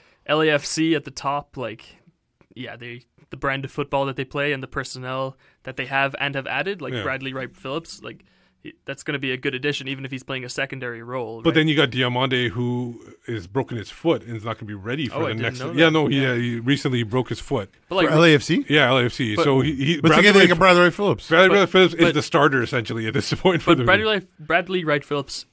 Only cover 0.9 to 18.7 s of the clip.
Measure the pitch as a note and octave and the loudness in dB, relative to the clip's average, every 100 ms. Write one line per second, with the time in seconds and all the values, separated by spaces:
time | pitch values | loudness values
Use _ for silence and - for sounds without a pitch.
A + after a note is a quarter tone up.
0.9 | D#3 C#3+ - C#3+ C#3+ - C3+ A2+ A2 - | 0 -4 -8 -6 -6 -8 -10 -10 -12 -20
1.9 | _ _ _ _ _ _ - A#2 A#2 A#2+ | _ _ _ _ _ _ -16 -14 -14 -16
2.9 | A#2+ _ _ _ C3 C#3 C3+ C3+ - C#3+ | -16 _ _ _ -6 -4 -4 -6 -6 -2
3.9 | C#3 C3+ C3 C3+ D3 C#3+ C3+ B2+ C#3+ B2+ | -2 -2 -4 -6 -4 -4 -4 -6 -8 -8
4.9 | C3 B2+ C3 C3 - _ _ - C3 C3 | -10 -8 -6 -6 -10 _ _ -14 -10 -4
5.9 | C3+ C#3 C3+ C#3 C#3 B2+ C3 F3 G3+ E3 | -2 -2 -2 -6 -6 -6 -6 -6 -8 -8
6.9 | B2+ C#3 C3 C3+ C3 B2 - C3 D3+ D#3+ | -6 -6 -6 -8 -10 -12 -12 -10 -8 -10
7.9 | - A#2+ - _ _ _ _ D3+ - - | -14 -16 -18 _ _ _ _ -20 -16 -14
8.9 | C#3 - C#3+ C3+ B2+ C#3+ B2+ C#3+ C#3+ C3 | -12 -8 -6 -4 -4 -6 -4 -4 -4 -8
9.9 | C3+ C3+ C3 - C3 B2 - C3+ C3 B2 | -10 -10 -12 -10 -10 -8 -6 -6 -8 -10
10.9 | A2+ A#2 B2+ A2+ A2+ E3 D#3+ D#3 D3 C3+ | -10 -10 -8 -8 -2 0 2 2 2 2
11.9 | B2 B2 B2 C3 B2+ A#2+ A2+ A#2+ B2 A#2+ | 0 -2 0 0 0 -2 -2 -4 -4 -6
12.9 | A#2 - - - A2+ F2 C3+ - A#2 F#2+ | -10 -20 -16 -10 -10 -6 -6 -6 -8 -10
13.9 | - E3 B2+ G#2+ A2+ A2+ G#2+ G#2 G#2 G#2 | -4 -2 -2 -4 -10 -8 -8 -10 -10 -8
14.9 | C#3+ A#2+ B2+ D3+ A2 A#2 B2+ C3 C#3 E3 | -6 -6 -4 -4 -4 -4 -6 -4 2 4
15.9 | D#3 C3+ C3+ C3 A#2+ A#2+ A#2 A#2+ C#3+ C#3+ | 4 2 0 0 -2 -2 -4 -2 -2 0
16.9 | B2 A2 B2+ A#2 A#2 - C3 G2 _ - | -2 -2 -2 -4 -6 -6 -6 -6 _ -6
17.9 | F#3 D#3 D#3 E3+ C#3+ - G#3 C4+ | 0 2 6 6 6 4 -2 2